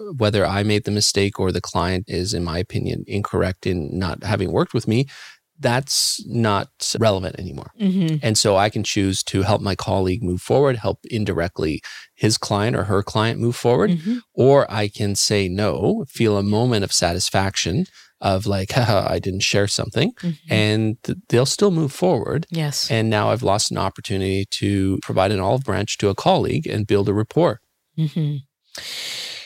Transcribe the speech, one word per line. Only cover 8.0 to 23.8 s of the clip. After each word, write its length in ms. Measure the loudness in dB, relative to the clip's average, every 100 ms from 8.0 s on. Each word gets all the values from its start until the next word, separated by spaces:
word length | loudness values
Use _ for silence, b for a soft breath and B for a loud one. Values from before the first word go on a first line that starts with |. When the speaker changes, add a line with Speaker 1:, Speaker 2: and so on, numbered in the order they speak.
| 2 2
Speaker 1:
And 160 | 2 2
so 200 | 4 4
I 120 | 2
can 140 | 0
choose 400 | -2 0 2 0
to 200 | -2 0
help 180 | 2 0
my 140 | 0 -4
colleague 460 | -2 0 0 0
move 180 | -2 -4
forward, 340 | 0 2 2 0
help 220 | -4 -6 -4
indirectly 720 | -4 -2 -2 -2 -2 -4 -4 -8 B B -2
his 220 | 0 0
client 380 | 0 0 0 0
or 80 | 0
her 160 | 0
client 380 | 0 0 0 0
move 160 | -2 0
forward, 360 | 2 4 2
Speaker 2:
Mm-hmm. 260 | 0 -2 -6 -4
Speaker 1:
or 360 | 2 6 6 4
I 200 | 0 -4
can 260 | -2 -2 0
say 320 | 2 2 2
no, 560 | 0 0 0 0 0 -4
feel 280 | 0 2 2
a 60 |
moment 400 | 2 2 2 2
of 80 | 0
satisfaction 920 | 0 0 0 0 0 0 0 -2 -2 -2 B B B
of 240 | 0 0 0
like, 280 | -2 0
"Haha, 340 | 0 2 2 2
I 100 | -2
didn't 240 | -2 -2
share 240 | 0 2 0
something," 440 | -2 -2 0 -2 -2
Speaker 2:
Mm-hmm. 300 | -6 -6 -2
Speaker 1:
and 440 | 2 2 2 0 -2
th-, 140 | -6 -8 0
they'll 160 | 2 2
still 260 | 2 2
move 220 | 2 -2
forward. 540 | 0 0 2 0 -4 -4
Speaker 2:
Yes. 420 | -4 -4 -2 0
Speaker 1:
And 180 | 0 2
now 220 | 2 2
I've 120 | 2
lost 280 | 2 0 0
an 60 |
opportunity 680 | -2